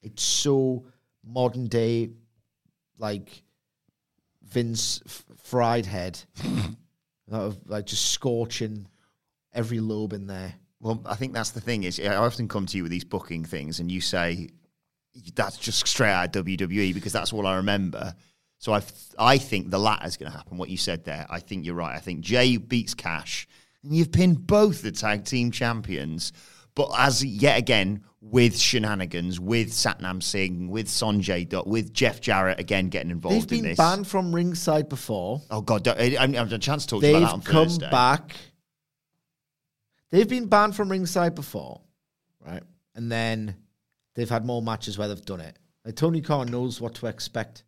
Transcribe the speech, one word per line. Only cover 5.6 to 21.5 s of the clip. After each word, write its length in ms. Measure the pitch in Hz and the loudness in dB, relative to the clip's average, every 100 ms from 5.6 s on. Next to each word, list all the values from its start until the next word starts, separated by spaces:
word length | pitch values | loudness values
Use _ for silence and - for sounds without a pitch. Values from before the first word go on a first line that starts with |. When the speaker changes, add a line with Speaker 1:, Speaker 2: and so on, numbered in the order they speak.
| 117 120 95 | 2 2 -2
Speaker 1:
head. 320 | 95 90 85 - - | -6 -8 -10 -18 -10
<laughs> 320 | - 247 98 113 _ _ _ _ _ | -4 -2 -4 -8 _ _ _ _ _
That 140 | 110 | -6
of, 160 | 101 98 - | -6 -8 -8
like, 200 | 107 101 | -8 -4
just 240 | 101 - | -2 -2
scorching 760 | - 135 117 113 - 110 107 98 _ _ _ _ _ _ | -2 -2 -2 -2 -4 -6 -8 -14 _ _ _ _ _ _
every 280 | 117 113 117 | -6 -4 -2
lobe 340 | 110 107 107 | -2 -2 -4
in 140 | 101 98 | -6 -10
there. 260 | 95 92 - _ _ | -10 -10 -14 _ _
Speaker 2:
Well, 220 | 110 113 - | -6 -4 -4
I 100 | 98 | -6
think 180 | 131 | -4
that's 160 | 117 110 | -4 -6
the 80 | 120 | -6
thing 240 | 110 117 | -4 -2
is, 160 | 90 85 | -2 -2
I 160 | 101 101 | -2 2
often 300 | 117 117 110 | 0 0 -4
come 200 | 104 92 | -4 -4
to 100 | 98 | -4
you 60 | |
with 80 | 85 | -4
these 120 | 87 | -6
booking 400 | - 95 - 85 | -6 -8 -6 -8
things, 360 | 80 85 71 85 | -6 -8 -8 -6
and 120 | 85 | -4
you 80 | 90 | -4
say, 500 | - 92 85 87 85 _ _ _ _ _ _ 127 87 | -2 0 -2 -2 -8 _ _ _ _ _ _ -20 -12
"That's 240 | - 98 - | -4 -4 -4
just 300 | - - - | -4 -2 0
straight 240 | - 110 | 2 4
out 140 | 92 90 | 4 0
of 60 | |
W 220 | 101 90 92 | -2 -2 -2
W 240 | 92 98 | -2 0
E 120 | 95 | 0
because 200 | 92 95 | 0 -4
that's 200 | 107 90 | -4 -2
all 140 | 110 98 | -2 0
I 80 | 95 | 0
remember." 580 | 98 101 92 - 98 - _ _ _ _ | 0 0 0 -4 -10 -12 _ _ _ _
So 160 | - | 0
I 60 | 104 | 0
th-, 140 | - - - - | 0 -14 -20 2
I 180 | 117 139 | 6 6
think 320 | 139 101 90 | 4 -4 0
the 80 | 95 | 2
latter's 380 | 107 107 90 - | 2 0 -4 -10
gonna 140 | 71 | -12
happen, 260 | 73 - 87 | -14 -14 -10
what 120 | 90 | -8
you 80 | 90 | -6
said 260 | - 82 82 | -4 -4 -8
there. 200 | 73 78 | -12 -10
I 100 | 85 | -12
think 260 | - | -8